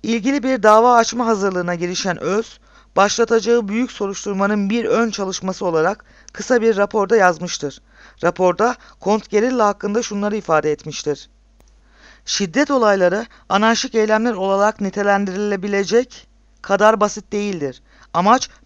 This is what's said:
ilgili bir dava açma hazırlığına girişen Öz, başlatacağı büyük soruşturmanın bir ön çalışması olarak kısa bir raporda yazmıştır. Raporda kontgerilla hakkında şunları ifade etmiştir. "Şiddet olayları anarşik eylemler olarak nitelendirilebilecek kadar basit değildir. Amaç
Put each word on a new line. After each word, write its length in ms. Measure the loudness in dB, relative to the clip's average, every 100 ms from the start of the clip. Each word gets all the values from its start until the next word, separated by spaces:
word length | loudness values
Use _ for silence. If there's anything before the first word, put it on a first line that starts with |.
ilgili 400 | -4 -2 -2 -2
bir 200 | -2 2
dava 320 | 6 6 6
açma 320 | 4 2 0 -2
hazırlığına 480 | 0 -2 -2 -4
girişen 460 | -4 -4 -4 -6 -4
Öz, 380 | -4 -4 -6 -12 _ _ _ 0
başlatacağı 720 | 2 2 2 2 2 0 0
büyük 240 | -4 -4
soruşturmanın 800 | -6 -8 -8 -6 -2 0 0 0
bir 140 | -2
ön 260 | 0 0 0
çalışması 560 | -2 -6 -6 -8 -4 -2
olarak 380 | 0 0 -2 _ _ _
kısa 300 | -8 0 2
bir 140 | 4 2
raporda 400 | 0 0 2 4
yazmıştır. 640 | 4 2 -6 -8 -10 -12 _ _ -20 -4
Raporda 520 | -2 2 0 2 0 -2 -12 -8
kontgerilla 640 | -2 -2 0 0 0 0 0
hakkında 360 | -2 -4 -4
şunları 340 | -4 -6 -4 -4
ifade 360 | -2 0 0
etmiştir. 580 | -4 -8 -8 -6 -6 -10 _ _ _ _ _ _ _ -20 -18
"Şiddet 460 | -8 -6 -2 -2 0
olayları 560 | 2 2 4 2 0 -6 _ -4
anarşik 460 | 0 2 0 -2
eylemler 380 | -2 0 0 0
olarak 480 | -2 -2 0 0 -2
nitelendirilebilecek 1500 | -6 -2 0 0 0 -4 -4 -4 -2 -2 0 0 -2 -8 -20 _ _ _
kadar 380 | -4 2 4 4
basit 320 | 0 -4 -8
değildir. 500 | -6 -4 -6 -8 -10 _ _ _
Amaç 360 | 0 2 2 0 -10